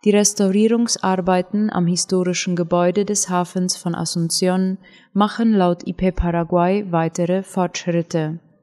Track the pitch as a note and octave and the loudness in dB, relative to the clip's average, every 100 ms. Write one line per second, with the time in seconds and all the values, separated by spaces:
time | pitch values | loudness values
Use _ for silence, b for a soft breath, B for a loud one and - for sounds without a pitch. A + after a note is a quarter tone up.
0 | G#3+ G3+ G#3 - G3 F#3+ A3 A#3 A#3 - | 2 4 2 2 0 4 2 2 0 -2
1 | F#3+ F#3+ F3+ F#3 F3+ G#3 G#3+ - F3 F3+ | -2 0 0 0 0 -2 -2 0 0 0
2 | - F#3 F3+ F3 - F3 E3+ F3+ F3 F3+ | 0 -2 0 -2 -4 -2 0 2 2 2
3 | G3+ G#3 - F3+ F3 F#3 F3+ - F3 E3+ | -2 -2 -2 -2 -2 -2 -4 -4 -4 -4
4 | E3 F3 E3 - F#3 F#3 F#3+ F#3+ B B | -4 -2 -2 0 0 2 0 -4 B B
5 | B G3 G#3 - A3+ G#3+ F3+ F3 - F3 | B 0 0 2 2 4 2 0 -4 -2
6 | F#3 F3+ F3 E3+ E3 F3+ F3 G3+ G3+ E3+ | -2 0 -2 0 0 2 2 0 0 -2
7 | E3 E3 F3 F#3 F#3+ - F3 - - E3+ | -2 -2 0 0 -2 -2 -2 -4 -2 -2
8 | E3+ E3 D#3 E3 _ _ | 0 -2 -4 -6 _ _